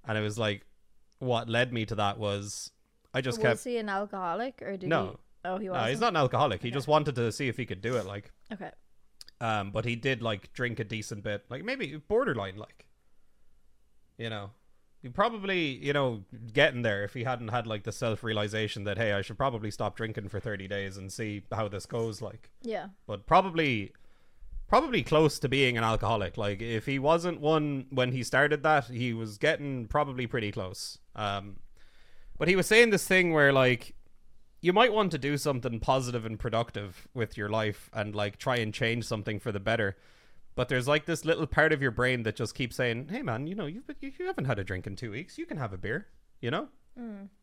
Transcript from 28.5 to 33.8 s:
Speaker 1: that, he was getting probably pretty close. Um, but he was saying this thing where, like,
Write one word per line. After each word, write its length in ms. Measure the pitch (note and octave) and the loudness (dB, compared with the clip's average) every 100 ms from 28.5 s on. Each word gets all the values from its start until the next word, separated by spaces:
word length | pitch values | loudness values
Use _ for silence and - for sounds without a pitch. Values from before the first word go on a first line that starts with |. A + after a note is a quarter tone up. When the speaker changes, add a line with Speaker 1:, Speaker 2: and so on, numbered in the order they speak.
| D3 | 4
Speaker 1:
that, 220 | D#3 D3+ B2 | 4 4 2
he 280 | B2 B2 | -4 -2
was 240 | A2+ A2+ G#2 | -2 -6 0
getting 480 | D3 D#3+ C#3+ C3 A2 | 0 2 -4 -6 -2
probably 400 | D3 C#3+ B2+ A#2+ | 0 0 -2 -4
pretty 240 | B2 G#2 | -2 -2
close. 480 | G#2 F#2 F2+ - - - | -4 -8 -8 -12 -12 -16
Um, 460 | - G#2 G2 G2+ G2+ - - - - - - - - | -6 -4 -4 -8 -12 -12 -16 -20 -20 -18 -18 -14 -2
but 120 | D#3 | 4
he 80 | F#3+ | 4
was 100 | - | 8
saying 240 | A3 A#3 | 8 8
this 160 | G3 - | 6 6
thing 260 | F#3 F3 | 6 6
where, 200 | D#3 C#3 | 6 8
like, 420 | C3+ C3 B2 | 8 6 4